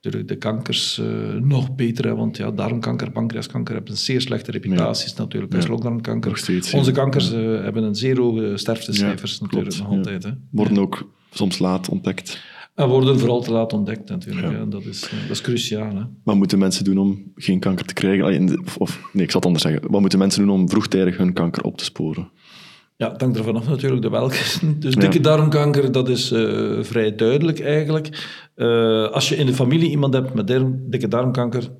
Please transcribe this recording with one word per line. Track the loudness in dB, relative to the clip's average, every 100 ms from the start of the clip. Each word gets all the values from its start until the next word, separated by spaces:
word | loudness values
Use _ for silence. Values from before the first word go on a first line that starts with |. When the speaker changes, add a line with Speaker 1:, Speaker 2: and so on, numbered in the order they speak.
Speaker 1:
natuurlijk | -6 -6 -6
de | -6
kankers, | -4 -4 -4 -4 -4 -4
eh, | -4 -4 -4 -2
nog | 2 2 0 -2
beter, | -2 0 -2
hè, | -2
want | -4 -4
ja, | -6
darmkanker, | -4 -2 -2 -2 -4 -4
pancreaskanker | -4 -4 -4 -6 -6 -6 -6
hebben | -8 -6
zeer | -2 -2
slechte | -2 -4 -4
reputaties | -6 0 0 2 -2 -6 -8
Speaker 2:
Ja. |
Speaker 1:
natuurlijk, | -6 -6 -2
Speaker 2:
Ja. | -2
Speaker 1:
en | 0
slokdarmkanker. | -2 -2 -4 -2 -2 -2
Speaker 2:
Nog | -4
steeds, | -2 -2 0
ja. | 2
Speaker 1:
Onze | 4
kankers, | 2 2 2 0
Speaker 2:
Ja. | 0
Speaker 1:
eh, | 0 0
hebben | -2 -2
een | -2 0
zeer | 0 2
hoge | 2 2 -2 -2
sterftecijfers | -4 -4 -2 0 0 -2 -6 -8
Speaker 2:
Ja, |
Speaker 1:
natuurlijk | -4 -2 -2
Speaker 2:
klopt, | -6
Speaker 1:
nog | -2
Speaker 2:
ja. | -2
Speaker 1:
altijd, | -2 -6
hè. | -8 -10 -4
Speaker 2:
Worden | 0 2 4
Speaker 1:
Ja. |
Speaker 2:
ook | 2 -2 -14 _ _
soms | -4 -2 0
laat | 0 0 -2
ontdekt. | -2 -2 -6 -8 -16 -16 -20 -14 0
Speaker 1:
En | 2
worden | 4 4 4
vooral | 2 0
te | 0
laat | 0 0
ontdekt | -2 -2 -6 -8
natuurlijk, | -10 -6 -6 -4
Speaker 2:
Ja. |
Speaker 1:
hè. | -4
En | -4
dat | -8 -10
is, | -10
eh, | -8 -8
dat | -6
is | -6
cruciaal, | -2 -2 -2 -4 -4 -6
hè. | -8 -6
Speaker 2:
Wat | 2 2
moeten | 4 4
mensen | 2 2
doen | 2 2
om | 2 -2 -10 -6
geen | 0 2
kanker | 2 -2 -4
te |
krijgen? | -2 0 2 2
Allee, | 4
in | 2
de, | 2 -4
of, | -4
of, | -4 -4 -4
nee, | -2
ik | 2
zal | 2
het | 2
anders | 2 2
zeggen. | 0 0
Wat | 2
moeten | 4 4
mensen | 4 4 4
doen | 4
om | 4
vroegtijdig | 2 2 2 2 2
hun | 0
kanker | 2 0 0
op | -4 -6
te |
sporen? | -10 -6 -4 -4 -10 _ -20 -20 -20 -20 _ _
Speaker 1:
Ja, | -6
het | -2
hangt | -2 0
er |
vanaf | -2 -2 -2
natuurlijk | 0 0 0
de | 0
welke. | 0 0 0 -2 0
<laughs> | 0 0
Dus | 2
Speaker 2:
Ja. | 4
Speaker 1:
dikke | 6 6
darmkanker, | 6 6 6 4 4 4 2
dat | 2 2
is, | 0 0
eh, | 0 0 0 -2 -2
vrij | -2 0 0 2
duidelijk | 2 4 2 0
eigenlijk. | 0 0 2 -2 -2 -10 -14 -16 -20 -2
Eh, | 2 4 4 4 2
als | 0 0
je | 2
in | 2
de |
familie | 2 4 4 4
iemand | 2 2
hebt | 2 0
met | -4 0
darm-, | 2 2 -2 -4
dikke | -4 0
darmkanker | 0 0 0 -2 -4 -6 -14